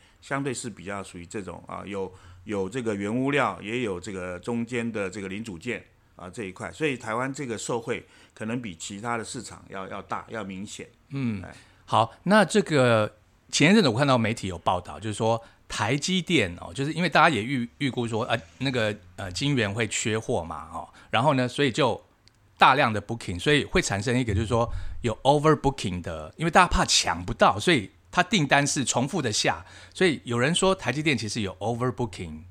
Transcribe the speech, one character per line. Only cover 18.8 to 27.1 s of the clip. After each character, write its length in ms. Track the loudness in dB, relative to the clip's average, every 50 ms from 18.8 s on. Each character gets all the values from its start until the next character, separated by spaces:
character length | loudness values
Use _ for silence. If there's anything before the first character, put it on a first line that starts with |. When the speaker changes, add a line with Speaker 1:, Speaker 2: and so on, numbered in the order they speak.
| 0 0 -2 -4 -10 -16 -14
Speaker 2:
呃， 160 | -12 -10 -8
晶 220 | -6 -4 -2 0 2
圆 180 | 2 0 0
会 160 | 0 -2 -2 -2
缺 300 | -2 -2 -2 -2 -2 -2
货 260 | -2 -2 -2 -4 -4
嘛， 240 | -6 -8 -12 -12 -12 -12
哦， 120 | -12 -12 -12 -16 -20 -8 -2
然 140 | 0 2
后 100 | 4 4 4
呢， 140 | 2 0 0
所 160 | 0 0 0
以 60 | 0
就 340 | 2 2 0 0 0 -2 -8 _ _ _ _ _ _ _ _ _ _ 6
大 160 | 6 6 8
量 180 | 6 4 2
的 80 | 2 -2
booking， 380 | -4 -4 -8 -8 -6 -6 -6 -2
所 140 | 2 2
以 120 | 2 2 2
会 160 | 2 0 0
产 220 | 0 0 -2 -2
生 160 | 0 0 0 0
一 60 | 0
个 100 | 0 0
就 60 | 0
是 60 | 0 2
说 200 | 2 2 2 0 -2 -4 -6 -6 -6 -2
有 140 | -2 -2 -2 2
overbooking 760 | 4 4 4 6 6 6 4 4 4 0 0 0 -2 -4 -4 -4
的， 340 | -6 -6 -8 -8 -10 -12 -6
因 80 | -4 -2
为 60 | 4
大 100 | 6 6
家 60 | 6
怕 180 | 8 6 4 4
抢 400 | 4 2 2 2 2